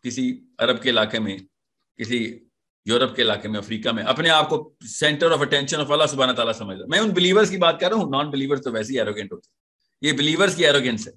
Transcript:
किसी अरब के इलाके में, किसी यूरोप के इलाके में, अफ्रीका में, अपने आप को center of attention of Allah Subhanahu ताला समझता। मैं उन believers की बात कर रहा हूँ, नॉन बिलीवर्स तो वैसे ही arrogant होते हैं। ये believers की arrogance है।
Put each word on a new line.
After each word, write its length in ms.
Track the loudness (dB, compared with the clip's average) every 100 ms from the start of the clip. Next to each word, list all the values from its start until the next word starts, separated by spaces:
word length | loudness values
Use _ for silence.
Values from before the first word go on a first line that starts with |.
किसी 360 | -6 -2 -4 -4 _ -4
अरब 200 | 0 0
के 100 | 2
इलाके 300 | 2 2 0
में, 260 | -4 -6 -14 _ _ _ _ _
किसी 440 | -4 -4 -4 -8 _ _ _ _ 0
यूरोप 260 | 2 2 0
के 60 |
इलाके 260 | 0 0 -4
में, 120 | -8
अफ्रीका 320 | -6 -4 -2
में, 120 | -2
अपने 260 | -2 0 2
आप 180 | 2 2
को 280 | -2 -4 _ -16
center 400 | -2 0 2 2
of 80 | 2
attention 400 | 2 0 0 -4
of 80 | 0
Allah 200 | 2 2
Subhanahu 260 | 2 0
ताला 180 | 0 -2
समझता। 340 | -4 -8 -12 -2
मैं 120 | 0
उन 120 | 2
believers 380 | 2 4 4 4
की 80 | 4
बात 220 | 2 2
कर 100 | 0
रहा 80 | 0
हूँ, 120 | 0
नॉन 180 | -2 -2
बिलीवर्स 320 | -4 -2 -2
तो 100 | -2
वैसे 220 | -6 -4
ही 60 | -2
arrogant 320 | -2 -4 -10
होते 180 | -14 _
हैं। 160 | _ _ _ _ _
ये 140 | -2 0
believers 380 | 0 2 2 4
की 80 |
arrogance 440 | 4 4 2 -4
है। 60 | -8